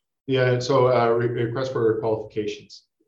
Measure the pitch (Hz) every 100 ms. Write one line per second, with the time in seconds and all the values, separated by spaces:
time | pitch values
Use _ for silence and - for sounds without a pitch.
0 | _ _ - 131 127 123 - 135 123 123
1 | 117 120 120 120 117 120 131 - 113 110
2 | 113 107 - 107 104 104 - - _ _